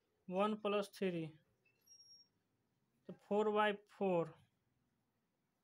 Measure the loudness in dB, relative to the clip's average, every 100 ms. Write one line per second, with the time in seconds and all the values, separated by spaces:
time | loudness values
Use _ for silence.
0 | _ _ -6 0 0 0 0 0 -2 -4
1 | -4 -4 -6 -12 _ _ _ _ _ -20
2 | -20 -20 _ _ _ _ _ _ _ _
3 | -18 -14 -4 0 2 2 2 0 -8 -4
4 | 0 2 0 -6 -20 _ _ _ _ _
5 | _ _ _ _ _ _